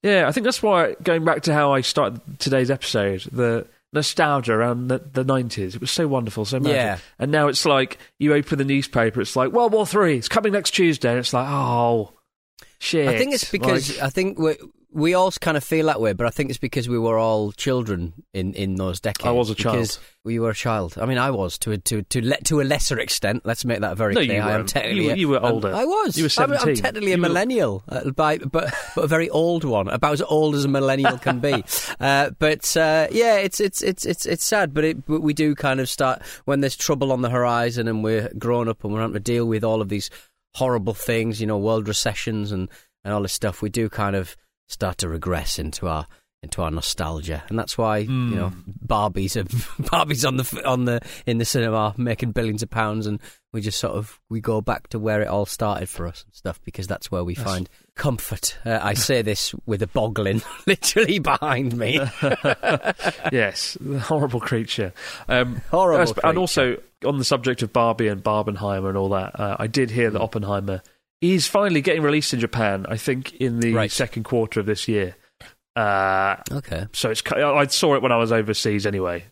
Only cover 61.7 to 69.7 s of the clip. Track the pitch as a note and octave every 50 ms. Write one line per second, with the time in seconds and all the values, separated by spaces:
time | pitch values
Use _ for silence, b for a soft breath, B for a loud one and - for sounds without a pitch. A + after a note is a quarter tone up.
61.7 | A#2 A#2+ A2 G#2 C3+ D#3 C#3 A#2 - - D3+ C#3 D#3+ - - D3 C3 - - -
62.7 | E3+ - - - - - - F#3 - - - D#3+ C#3 B2 A2 G2 F#2+ - - -
63.7 | - - - C#3 C#3 C3+ A2 - D#3 D3+ D3 C3 A#2+ A#2+ - - C3 A2+ A2+ -
64.7 | - - G#2 F2+ B B B B B B B B B2+ B2 B2+ B2 A#2 B2 - -
65.7 | - F3 F#3+ F3+ D#3+ F3 F3 D#3 A2 - - D#3+ D#3+ F3+ F#3 E3+ - D3+ C3 B2
66.7 | A#2+ - - _ _ _ - B2 C#3+ C#3 B2 - D3 B2 B2 C3 B2 - B2 G#2
67.7 | - B2 A#2 A#2 A2+ A2+ A#2 G#2+ G2+ F#2+ - G#2+ G#2+ G#2+ G#2 G#2+ G2+ F#2 G#2 G2+
68.7 | G2 F#2+ F#2+ F#2+ F#2+ G2 F#2+ G2 G2 F#2+ F#2 F#2+ - - G#2 G2+ G2 - G#2+ A2